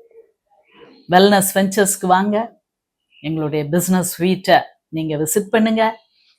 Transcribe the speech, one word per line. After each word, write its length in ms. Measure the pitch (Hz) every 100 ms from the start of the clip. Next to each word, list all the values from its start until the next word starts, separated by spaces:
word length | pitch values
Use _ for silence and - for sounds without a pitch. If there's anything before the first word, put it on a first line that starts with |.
| 453 466 - _ _ _ _ _ - - -
வெல்னஸ் 440 | 175 196 202 190
வெஞ்சர்ஸ்க்கு 520 | 196 196 190 196 - 185
வாங்க, 520 | 185 202 208 233 - _ _ _ _ _ _
எங்களுடைய 440 | 147 160 151 151
பிசினஸ் 580 | 143 175 175 185 175 -
ஸ்வீட்டை 400 | 180 185 190 165 - - _
நீங்க 280 | 160 160 147
விசிட் 320 | 156 214 196
பண்ணுங்க, 480 | 226 220 220 220 - _ _ _